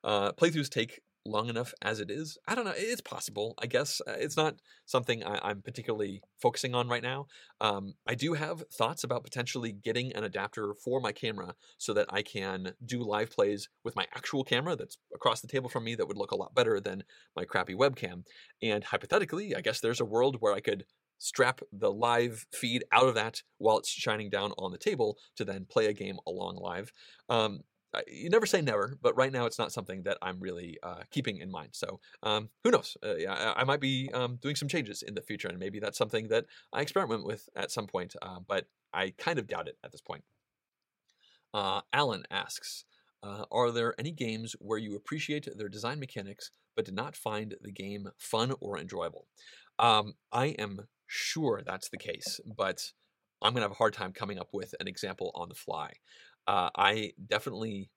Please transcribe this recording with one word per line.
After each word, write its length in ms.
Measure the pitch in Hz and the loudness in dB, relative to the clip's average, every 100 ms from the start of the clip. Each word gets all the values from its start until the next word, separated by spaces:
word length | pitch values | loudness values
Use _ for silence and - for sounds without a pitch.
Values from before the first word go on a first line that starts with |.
uh, 280 | - 104 101 | 2 2 2
playthroughs 360 | - 170 160 139 | 4 4 4 0
take 320 | 117 110 - _ _ 107 | -2 -2 -6 _ _ -2
long 240 | 107 117 | -2 0
enough 240 | 117 127 - | -2 -4 -4
as 180 | 107 110 | -2 -2
it 100 | 101 | -4
is. 280 | 113 156 - - | -6 -6 -10 -4
I 80 | 226 | -2
don't 100 | 214 | -2
know. 80 | - | -2
It's 260 | 220 240 | -4 -4
possible, 520 | - - - 104 110 - | -6 -8 -6 -2 -4 -2
I 60 | 120 | 2
guess. 340 | 127 143 - - | 2 2 -2 -4
Uh, 100 | 104 | -2
it's 200 | 151 160 | 0 2
not 180 | 156 - _ - - | 2 0 _ -20 0
something 380 | 131 120 117 | 0 2 -2
I, 160 | 98 104 98 | 0 -2 -2
I'm 120 | 104 | -4
particularly 600 | - 120 117 110 101 98 - _ | -6 -8 -4 -2 -2 -4 -14 _
focusing 320 | 123 - 131 | 2 2 0
on 140 | 123 120 | 0 2
right 160 | 120 | 0
now. 240 | 120 135 143 - - _ | -2 -6 -8 -18 -20 _
Um, 320 | 107 101 98 - - | 2 2 -4 -6 -4
I 80 | 120 | 0
do 180 | 139 | 0
have 300 | 147 156 165 - | 0 -2 -6 -10
thoughts 320 | - 117 175 | 0 0 0
about 200 | 120 123 | -2 -2
potentially 480 | - 127 123 131 117 | -2 -4 -2 -2 -4
getting 420 | 101 113 113 127 | -4 -2 -2 -2
an 100 | 104 | -4
adapter 500 | 104 98 101 - 104 | -4 -2 -4 -2 -4
for 260 | 104 - 131 | -4 -2 0
my 120 | 110 | 0
camera 440 | 101 117 101 90 - - _ | -2 -4 -4 -10 -12 -20 _
so 160 | - | 0
that 140 | 104 - | 2 2
I 120 | 98 | 0
can 520 | 104 107 95 95 92 - 120 | -2 -4 -4 -4 -6 -10 -8
do 180 | 120 | -4
live 280 | 113 104 113 | 0 0 0
plays 380 | - 104 104 - _ | 2 2 2 -6 _
with 120 | 117 104 | -6 -2
my 120 | 92 - | -2 -4
actual 280 | - 135 | -2 -2
camera 320 | 131 123 156 165 | 2 2 2 -4
that's 220 | - - _ | -6 -14 _
across 280 | - 127 110 | 2 2 2
the 60 | 110 | -2
table 220 | 135 123 | -4 -2
from 140 | 123 | -4
me 120 | 113 113 | -4 -2
that 120 | 95 | -2
would 100 | 101 | -2
look 140 | - | -4
a 60 | 95 | -4
lot 180 | 95 - | 0 2
better 240 | 113 101 | 4 4
than 240 | 98 95 - - _ - | 0 -6 -10 -20 _ -8
my 100 | 90 | 0
crappy 300 | 95 90 95 | 0 0 4
webcam. 480 | 139 127 92 90 - - - _ | 4 4 -6 -8 -14 -20 -20 _
And 220 | 113 104 | 0 0
hypothetically, 720 | - - 101 175 160 165 208 98 | 0 -2 2 2 2 -2 -2 0
I 60 | |
guess 180 | - 135 | 0 2
there's 220 | 113 120 | 0 2
a 40 | 117 | 2
world 320 | 113 131 127 | 4 4 4
where 140 | 107 | 2
I 80 | 101 | 4
could 240 | - 98 - _ _ _ | 0 -2 -6 _ _ _
strap 380 | - - 123 131 - | -6 4 4 4 -10
the 180 | 98 107 | 0 0
live 560 | 101 120 117 120 110 - | 4 4 4 2 -2 -10
feed 320 | - 123 120 - | -4 0 0 6
out 140 | 110 131 | 8 8
of 80 | 110 | 6
that 280 | 110 - - _ | 0 -4 -12 _
while 200 | 107 107 | 6 6
it's 120 | - | 2
shining 400 | - - 110 104 | -2 0 0 0
down 240 | 98 101 - | 0 0 -2
on 140 | 92 | -6
the 60 | 90 | 0
table 400 | 214 165 107 - - - | 0 2 2 0 -12 -8
to 80 | |
then 220 | 101 98 92 | -6 -4 0
play 180 | - 110 | 2 4
a 60 | |
game 240 | 104 98 95 - | 0 -6 -6 -6
along 300 | 92 90 92 | -4 -6 -6
live. 380 | 90 90 113 _ - - - | -6 -6 -8 _ -20 -20 2
Um, 340 | 120 110 101 - _ _ | 4 4 0 -14 _ _
I, 100 | - - | -6 -6
you 220 | 71 156 | -8 4
never 160 | 220 220 | 6 6
say 160 | 190 | 4
never, 360 | 143 107 107 139 | 4 2 0 2
but 160 | 123 120 | 2 4
right 140 | 135 | 2
now 140 | 131 120 | 2 0
it's 140 | - | 0
not 120 | 110 | -2
something 320 | - 98 95 | -4 -6 -6
that 140 | 92 - | -2 -2
I'm 180 | 92 92 | -2 -4
really, 380 | 92 87 87 78 | -6 -6 -8 -10
uh, 180 | 87 85 - | -10 -12 -6
keeping 260 | 143 127 95 | -4 -2 -6
in 140 | 90 | -8
mind. 180 | 92 73 | -8 -10
So, 260 | - - 95 - - | -8 -8 -8 -16 -8
um, 260 | 107 107 110 _ | -2 -2 -2 _
who 80 | 226 | 4
knows? 260 | 240 - - | 4 2 -8
Uh, 120 | 107 87 | -4 -2
yeah, 180 | 90 | -2
I, 280 | 98 107 98 | 0 0 2
I 20 | |
might 180 | 131 143 | 2 2
be, 280 | 135 131 135 | 2 0 -2
um, 240 | 123 123 123 | -2 -2 -2
doing 140 | 143 147 | -4 -4
some 120 | 143 | -2
changes 340 | 175 110 98 | -2 -2 -8
in 140 | - 104 | -6 -8
the 60 | |
future, 260 | - 104 95 | -6 -6 -6
and 120 | 90 | -6
maybe 200 | 95 104 | -6 -4
that's 180 | 104 - | -6 0
something 300 | 110 113 110 | 0 2 2
that 180 | 113 117 - _ | 2 2 -16 _
I 100 | - | -4
experiment 440 | 143 196 180 110 95 | 0 0 2 0 -2
with 240 | 107 - - | -6 -8 -6
at 160 | 98 | -4
some 160 | - 101 | -4 -4
point, 280 | 92 90 - | -4 -6 -10
uh, 180 | 92 92 95 | -12 -12 -4
but 200 | 98 - _ _ | -4 -4 _ _
I 200 | - 95 - | -2 -2 -2
kind 220 | - 160 | -2 -2
of 80 | 98 | -2
doubt 200 | 87 69 | -6 -6
it 100 | - | -12
at 80 | - | -18
this 100 | 73 | -18
point. 220 | - - _ _ _ _ _ _ _ _ _ _ _ _ _ | -12 -14 _ _ _ _ _ _ _ _ _ _ _ _ _
Uh, 280 | 104 95 98 - | -2 0 -2 0
Alan 320 | 131 143 101 - | 2 2 0 -4
asks, 560 | 98 95 - - - - _ _ _ | -4 -4 -10 -10 -14 -16 _ _ _
uh, 220 | 101 101 - | -12 -10 -2
"Are 200 | 113 120 | 2 2
there 240 | 117 117 - | 2 0 -2
any 140 | 135 | -6
games 440 | 160 117 110 113 - | -4 -4 -4 -8 -12
where 180 | 101 110 | -4 -4
you 180 | 107 101 | -2 -8
appreciate 520 | - 151 147 147 143 101 | -6 -6 -4 -4 -6 -8
their 120 | 104 | -8
design 300 | 104 117 147 | -4 -4 -4
mechanics 520 | 131 110 98 101 - _ _ - | -8 -10 -12 -12 -16 _ _ -4
but 100 | 95 | -2
did 80 | |
not 220 | 95 139 - | -4 -6 -6
find 400 | 113 107 107 - | -4 -4 -4 -10
the 120 | - | -12
game 380 | 98 98 101 98 _ | -10 -8 -8 -10 _
fun 360 | - 110 123 135 | -2 2 2 4
or 180 | 98 92 | 4 4
enjoyable?" 480 | 92 87 85 - - _ - - - - | 0 -2 -2 -4 -18 _ -20 -20 -8 6
Um, 340 | 117 107 104 - _ | 8 8 6 -8 _
I 160 | 117 139 | 0 0
am 400 | - 104 98 107 _ - | 0 -6 -6 -12 _ -10
sure 560 | - - 160 147 101 - | -6 -4 0 2 0 -2
that's 240 | 95 - | -8 -8
the 80 | - | -8
case, 420 | - - - - - | -6 -6 -6 -8 -10
but 480 | 104 95 92 - _ _ _ _ _ | 0 0 0 -8 _ _ _ _ _
I'm 120 | 104 | 2
gonna 100 | 123 | 4
have 80 | 104 | 0
a 40 | 104 | 4
hard 180 | 113 | 4
time 200 | 110 95 | 4 -6
coming 240 | 95 101 92 | -4 -6 -6
up 120 | 92 | -6
with 220 | 98 - - | -8 -8 -8
an 80 | 95 | -8
example 440 | 92 98 95 92 | -4 -6 -4 -6
on 160 | - 87 | -6 -10
the 60 | - | -10
fly. 380 | - 80 76 - _ - - _ - | -8 -6 -6 -12 _ -20 -20 _ 2
Uh, 200 | 101 87 - | 4 2 6
I 360 | 98 110 104 - 101 | 6 6 -2 -8 0
definitely 640 | 107 - 104 110 101 95 | 0 0 -6 -6 -6 -10